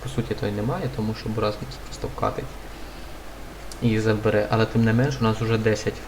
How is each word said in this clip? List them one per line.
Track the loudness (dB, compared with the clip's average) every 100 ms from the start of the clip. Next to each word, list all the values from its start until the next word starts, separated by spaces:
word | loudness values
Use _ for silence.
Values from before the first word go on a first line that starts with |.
по | -6
суті, | -4 -2
то | -2 -2
й |
немає, | 0 -2 -2 -2 -2
тому | -2 -2
що | -2
Бурас | 0 0 -2
нас | -8 -10 -10
просто | -8 -6
вкатить | -2 -2 -2 -8 -10 -12 -12 -12 -12 -12 -12 -12 -12 -14 -12 -12 0
і | 2 4
забере. | 2 2 4 2 4
Але | 4 4
тим | 4
не | 6
менш, | 6 4 4
у |
нас | 2 2
вже | 2 4
десять | 4 2 0 -4